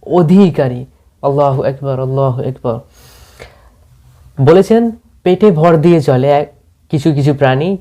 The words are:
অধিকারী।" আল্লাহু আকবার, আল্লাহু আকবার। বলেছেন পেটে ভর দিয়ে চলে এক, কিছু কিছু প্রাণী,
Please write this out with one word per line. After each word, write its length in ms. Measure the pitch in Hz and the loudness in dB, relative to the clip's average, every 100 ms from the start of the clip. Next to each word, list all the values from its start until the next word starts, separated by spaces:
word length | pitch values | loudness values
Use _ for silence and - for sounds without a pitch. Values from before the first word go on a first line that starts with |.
অধিকারী।" 840 | - 175 160 190 190 143 131 123 131 _ _ _ | -4 0 2 4 4 2 -4 -6 -12 _ _ _
আল্লাহু 420 | 143 143 143 135 | -4 0 0 0
আকবার, 360 | 139 135 139 131 | -4 -6 -6 -6
আল্লাহু 420 | 131 135 135 123 | -4 -2 -2 -4
আকবার। 380 | 131 131 123 117 - _ - - _ - - _ _ _ _ _ _ _ _ - 135 | -8 -8 -8 -8 -10 _ -20 -20 _ -20 -20 _ _ _ _ _ _ _ _ -2 2
বলেছেন 460 | 180 190 226 233 220 _ _ | 4 2 0 0 -6 _ _
পেটে 280 | 175 185 214 | -4 0 2
ভর 260 | 151 170 165 | 2 2 2
দিয়ে 240 | 165 165 | 2 2
চলে 300 | 143 127 139 | 2 0 2
এক, 200 | 143 147 _ _ _ _ | 0 -2 _ _ _ _
কিছু 240 | 160 165 | -4 -2
কিছু 200 | 147 143 | 0 0
প্রাণী, 440 | 139 135 131 175 190 | 0 0 0 -4 -6